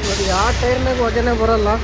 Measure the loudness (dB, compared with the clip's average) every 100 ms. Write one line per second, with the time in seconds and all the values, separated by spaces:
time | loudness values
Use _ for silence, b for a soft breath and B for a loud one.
0 | -2 -2 0 0 0 0 0 0 0 0
1 | 0 0 0 0 2 2 0 -2